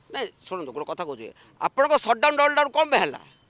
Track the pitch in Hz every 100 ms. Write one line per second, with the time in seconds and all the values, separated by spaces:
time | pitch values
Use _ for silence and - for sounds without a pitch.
0 | _ 269 240 _ - 185 135 127 151 160
1 | 160 120 110 - _ - - - 294 294
2 | 208 233 294 294 294 294 285 285 302 240
3 | 160 123 - _